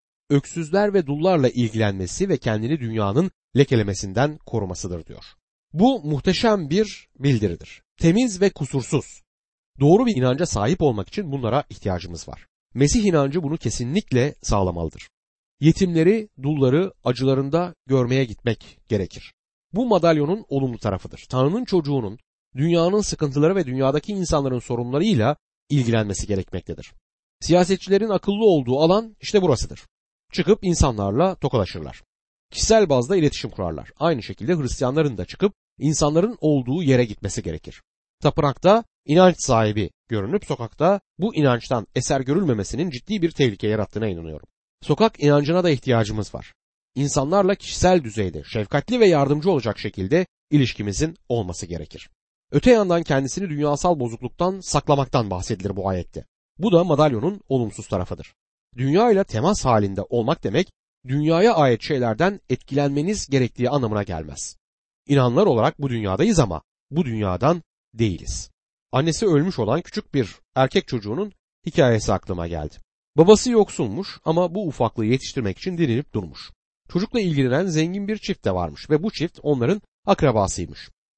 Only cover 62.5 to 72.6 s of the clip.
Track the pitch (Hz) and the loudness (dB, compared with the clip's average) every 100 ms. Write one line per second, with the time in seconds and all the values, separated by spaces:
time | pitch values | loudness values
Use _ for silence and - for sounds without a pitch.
62.5 | 127 - 139 143 143 165 214 - 135 123 | -6 -4 -2 0 0 -2 -4 -2 -2 -2
63.5 | - 123 143 117 107 101 82 76 71 - | -2 -2 0 -2 -4 -4 -8 -10 -14 -16
64.5 | - _ _ _ _ - 143 123 127 208 | -18 _ _ _ _ 0 2 4 4 2
65.5 | 117 127 - 139 117 101 95 202 175 110 | 4 0 -2 -6 -4 -2 0 2 2 0
66.5 | 80 _ _ - 143 143 110 101 107 135 | -2 _ _ -8 -4 -4 -2 -2 0 0
67.5 | 175 - _ _ 110 113 82 - - - | 0 -6 _ _ -2 -2 -2 -8 -12 -12
68.5 | _ _ _ - 127 160 156 214 151 175 | _ _ _ -6 -2 0 0 2 2 2
69.5 | 151 104 147 - - - 143 98 - _ | -2 -2 -2 -4 -10 -4 -4 -4 -8 _
70.5 | - 131 196 - 123 101 131 208 _ _ | -2 0 0 -2 -8 -6 -6 -8 _ _
71.5 | _ 175 - 131 110 - 95 - 87 85 | _ -4 2 4 2 0 -4 -4 -8 -6
72.5 | 82 | -8